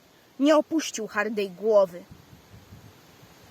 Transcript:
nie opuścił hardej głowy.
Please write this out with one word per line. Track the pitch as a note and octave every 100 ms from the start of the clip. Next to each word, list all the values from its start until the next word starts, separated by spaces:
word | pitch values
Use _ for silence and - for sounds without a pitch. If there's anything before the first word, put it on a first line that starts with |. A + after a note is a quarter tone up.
| _ _ _ -
nie | C#4 D4+
opuścił | - D#4+ - - G#3
hardej | G#3+ G#3 G#3+ G3+
głowy. | F3 G#3 G#3 F#3+ F3 F#3+ - - - - - - - - - - - - - -